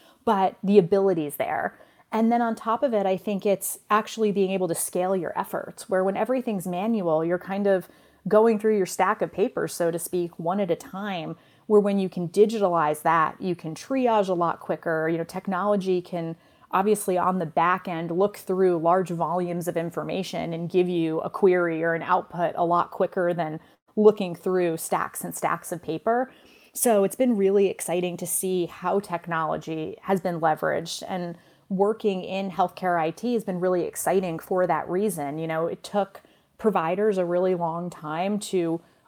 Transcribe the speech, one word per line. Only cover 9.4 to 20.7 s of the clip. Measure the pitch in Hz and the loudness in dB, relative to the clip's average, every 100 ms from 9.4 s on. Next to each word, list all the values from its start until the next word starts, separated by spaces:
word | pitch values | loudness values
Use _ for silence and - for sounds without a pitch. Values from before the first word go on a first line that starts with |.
| 226 - 160 | -2 0 -4
so | - 170 | -2 -2
to | 170 | -2
speak, | - 180 170 - | -4 -4 -4 -4
one | 165 202 | -4 -2
at | 180 | 0
a | 160 | -2
time, | - 190 208 180 156 165 _ _ - | -6 -10 -8 -6 -8 -12 _ _ 2
where | 208 | 4
when | 202 196 | 4 2
you | 185 | 0
can | 180 170 | -2 0
digitalize | 196 208 226 185 170 151 151 | 4 4 4 2 2 2 0
that, | 165 165 156 - | 2 2 2 -2
you | 185 170 | -6 -6
can | 160 | -8
triage | 160 - 269 247 220 190 | -10 -4 0 2 2 2
a | |
lot | 175 170 - | 2 0 -2
quicker. | - 160 170 160 160 | -4 -4 -2 0 0
You | 165 | -2
know, | |
technology | 165 180 - 180 208 208 185 180 | -4 -8 -4 -2 0 0 2 -2
can | 180 175 165 165 _ _ - | -2 -6 -6 -10 _ _ -4
obviously | 180 202 208 - 180 | 0 2 2 0 0
on | 175 185 | 2 0
the | 165 | -2
back | 170 175 185 190 | 0 2 2 -2
end | 165 170 | -6 -2
look | 170 202 202 | 0 0 -2
through | - 185 185 170 | -4 2 2 4
large | 165 185 180 | 4 2 2
volumes | 170 156 180 175 175 175 | -2 -2 -2 -2 -4 -4
of | 170 | -4
information | 170 160 151 175 175 170 165 | -4 -6 -6 -4 -6 -6 -6
and | 165 | -6
give | 170 | 0